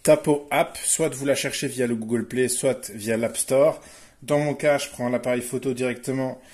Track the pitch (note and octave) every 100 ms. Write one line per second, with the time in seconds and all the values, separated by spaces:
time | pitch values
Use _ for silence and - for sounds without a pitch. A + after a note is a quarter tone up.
0 | - D3+ D#3+ D3 - C#3 E3+ - - -
1 | D#3+ C3 C#3 C3+ C#3 - C3+ B2 A#2+ A#2
2 | A2 A#2 - B2 B2 - C3+ A#2+ - A2
3 | A2 A2+ A2+ - - C3+ D3+ - - -
4 | - _ C3 D3 D3 C3 D3+ C#3+ - -
5 | A#2+ B2 B2+ B2 B2 B2+ C3+ B2 B2+ A#2+
6 | C#3 C3 B2+ - -